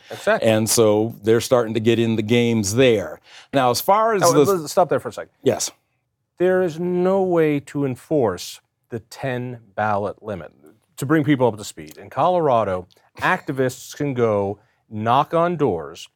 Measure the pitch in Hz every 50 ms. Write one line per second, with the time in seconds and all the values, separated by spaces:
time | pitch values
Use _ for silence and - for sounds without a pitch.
0 | _ - - - - 202 220 208 - 113 110 110 110 104 - 120 113 107 104 107
1 | 110 117 123 - 101 110 113 117 - - 131 120 117 110 113 120 107 117 113 110
2 | 117 113 110 104 110 107 120 120 120 117 117 113 101 95 104 123 135 123 113 101
3 | 87 78 82 - _ - - - - _ - 139 127 123 120 - - - 196 214
4 | 220 226 220 196 180 170 156 147 143 - 196 175 151 139 - 202 175 143 147 127
5 | - 117 - - 85 - _ _ - 127 104 85 - - - _ _ _ _ _
6 | _ _ _ _ _ _ _ _ 175 185 185 185 185 175 151 160 175 180 180 180
7 | 180 185 190 196 190 185 175 165 160 151 147 143 139 - - 143 139 135 123 -
8 | - - 160 147 120 101 90 90 - - - - _ _ _ _ _ _ 120 113
9 | - _ - - - 135 123 123 123 127 123 117 113 _ _ - 107 107 104 101
10 | 104 92 - - - 107 101 87 78 - - 67 73 76 - _ _ _ _ -
11 | 139 131 156 160 139 147 147 123 127 117 104 101 104 - - - 78 76 - -
12 | 98 101 - 131 143 180 180 175 160 143 123 113 107 98 92 92 90 - _ _
13 | _ _ _ - - 156 185 180 - - 139 131 131 127 127 - - - - -
14 | 147 143 135 123 117 113 104 101 101 98 104 - _ _ _ _ _ _ 110 110
15 | 107 113 123 135 151 - 165 165 170 175 180 151 147 120 90 82 78 71 85 -
16 | - - _